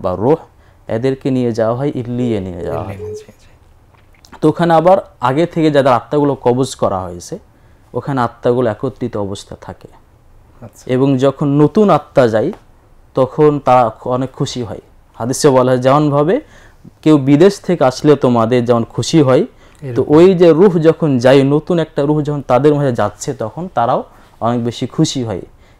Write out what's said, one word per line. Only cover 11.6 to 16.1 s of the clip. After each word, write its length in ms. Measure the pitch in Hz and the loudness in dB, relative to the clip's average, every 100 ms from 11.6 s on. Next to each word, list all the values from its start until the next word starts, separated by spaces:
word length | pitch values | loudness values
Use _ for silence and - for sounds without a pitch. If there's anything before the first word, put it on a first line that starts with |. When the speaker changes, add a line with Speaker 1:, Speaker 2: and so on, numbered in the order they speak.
Speaker 1:
নতুন 280 | 151 - 202 | 2 2 2
আত্মা 380 | 151 - - 120 | 2 0 0 2
যায় 240 | 110 139 226 _ _ _ _ _ | 2 -2 -6 _ _ _ _ _
তখন 460 | - 131 - 151 147 131 | -2 -2 2 2 2 2
তারা 260 | 127 117 - - | 2 2 -2 -6
অনেক 260 | 127 131 | -4 -6
খুশি 300 | - 143 127 | -6 -8 -6
হয়। 180 | 107 - - _ _ | -10 -12 -18 _ _
হাদিসে 360 | - 113 135 151 | -10 -8 0 2
বলা 220 | 131 127 | 4 2
হয় 60 | 127 | 2
যেমনভাবে 640 | 131 143 151 | 2 2 2